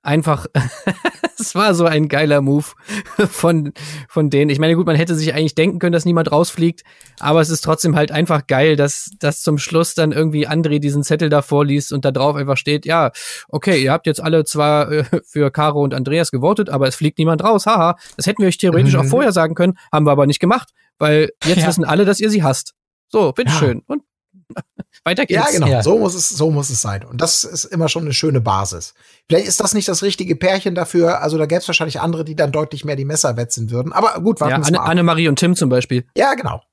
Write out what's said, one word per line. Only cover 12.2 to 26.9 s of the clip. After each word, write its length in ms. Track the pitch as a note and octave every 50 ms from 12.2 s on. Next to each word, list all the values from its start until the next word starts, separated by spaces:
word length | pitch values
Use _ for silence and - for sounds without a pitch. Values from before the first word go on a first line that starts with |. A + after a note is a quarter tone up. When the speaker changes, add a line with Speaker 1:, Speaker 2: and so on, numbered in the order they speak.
| C3+ D3 D3
Speaker 1:
einfach 200 | C#3+ C#3 C#3 C3+
steht, 300 | B2+ - D3 D3 D3+ -
„Ja, 240 | C#3+ E3 E3 D3+ A#2+ - - - - - - - _
okay, 340 | - D3 - G3 F3+ C#3+
ihr 80 | C3 -
habt 160 | E3 E3+ _
jetzt 160 | D#3+ D3 -
alle 220 | - D#3+ E3 D#3+ D3+
zwar, 480 | - - D3 D3 D3 D3+ D3 D3 D3+
äh, 120 | D3+ D3+ C3+ - - D#3+ -
für 260 | - - D3 D3 C3+
Caro 320 | - D#3 D3+ D#3 D3 D3
und 100 | C#3+ C#3 C3+
Andreas 360 | C3 B2+ C3+ C#3+ E3 E3 -
gewotet, 380 | - B2+ C3 F3 G#3 G#3+ G#3 -
aber 160 | C3+ C#3 C3+
es 80 | C3 -
fliegt 240 | - D3+ D3+ - -
niemand 240 | D#3+ D#3+ E3 D3+
raus, 240 | F3 G#3+ A3+ G3 -
haha. 300 | G#3+ A3+ G3 E3 E3+ E3+ - - - -
Das 100 | - -
hätten 160 | F#3+ G#3 -
wir 60 | G3+ F#3
euch 100 | E3+ -
theoretisch 360 | - F#3 D#3+ B2 B2+ C3+ C3+
Speaker 2:
Mhm. 60 | -
Speaker 1:
auch 60 | -
vorher 260 | C3+ C#3 B3+ D4 A#3
sagen 220 | F#3 F3 D#3+ D#3+ D#3+
können, 200 | - F3 F#3 F3+ - - _
haben 160 | - D#3 D3+
wir 60 | D3
aber 140 | C#3 C#3 C#3+
nicht 120 | C#3+ C#3+ -
gemacht, 280 | - F3 A3+ B3+ - _ _ _ _ _ _ _
weil 320 | D3 D3+ D3+ D#3 D#3 - - _ -
jetzt 180 | D#3 F3+ F3+
Speaker 3:
Ja. 40 | D#3+
Speaker 1:
wissen 180 | D#3+ E3 F#3 D#3
alle, 200 | - D#3 F3+ G3+
dass 160 | F#3 G3+ -
ihr 100 | G#3 A3
sie 120 | G#3+ G#3 D#3
hasst. 300 | C#3 C3 - - - _ _ _ _ _ _ _ _
So, 240 | - A3 G3 C#3+
bitteschön.“ 460 | - - B3+ B2+ D3+ D#3 A#3 - - -
Speaker 2:
Ja. 60 | _ _ C#4+
Speaker 1:
Und 80 | D4 _ _ _ _ _ _ _ F#3+ E3+
<laughs> 580 | _ - - - _ _ - - _ _ - _
weiter 220 | D#3+ F#3 - D4
geht's. 140 | - F3+ -
Speaker 2:
Ja, 100 | - -
genau. 160 | G3 F3+ C#3+ -
Speaker 3:
Ja. 140 | C3+ A#2+
Speaker 2:
So 160 | G2+ D#3+ G3 A#3
muss 160 | G#3+ F#3 F3
es, 140 | F3+ - -
so 220 | - C3 D3+ D#3+
muss 200 | D3+ C#3+ C#3 -
es 120 | C3 A2
sein. 220 | - A2